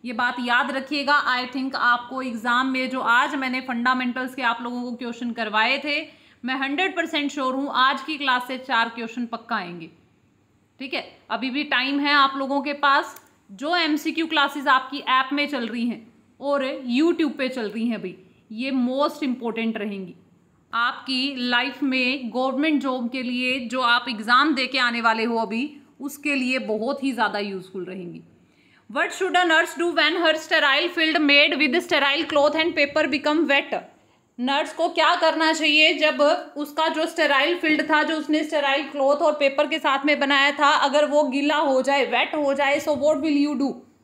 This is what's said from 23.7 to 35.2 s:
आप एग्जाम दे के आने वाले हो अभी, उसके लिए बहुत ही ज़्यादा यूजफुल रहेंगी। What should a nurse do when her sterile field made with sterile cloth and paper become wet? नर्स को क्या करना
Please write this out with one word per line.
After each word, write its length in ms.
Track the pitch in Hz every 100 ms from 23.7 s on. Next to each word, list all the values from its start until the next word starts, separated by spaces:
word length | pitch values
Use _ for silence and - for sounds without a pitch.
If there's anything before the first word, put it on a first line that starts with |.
| 262
आप 260 | 240 240 247
एग्जाम 460 | 214 220 247 294
दे 120 | 269 254
के 120 | 269
आने 200 | 247 233
वाले 240 | 226 220
हो 140 | 226 226
अभी, 320 | 220 226 294 - - _
उसके 340 | 269 - 302
लिए 240 | 277 254 262 208
बहुत 360 | 214 226 277
ही 100 | 269
ज़्यादा 260 | 233 208 202
यूजफुल 440 | 202 190 165 196
रहेंगी। 360 | 175 196 175 170 - _ _ _ _ _ _
What 240 | 233 339
should 220 | - 370 359
a 100 | 359
nurse 260 | 320 339 -
do 100 | 339
when 220 | 330 302 349
her 160 | 330 311
sterile 500 | - 330 294 277 349
field 300 | 339 320 320
made 340 | 294 285 311 311
with 240 | 294 320
sterile 440 | 349 302 277 285 330
cloth 280 | 302 294 311
and 200 | 330 330
paper 320 | 285 311 302
become 400 | 277 294 302 285
wet? 260 | 277 285 - - _ _ _ _ -
नर्स 340 | 247 277 294
को 140 | - 339
क्या 240 | 339 311
करना 360 | 349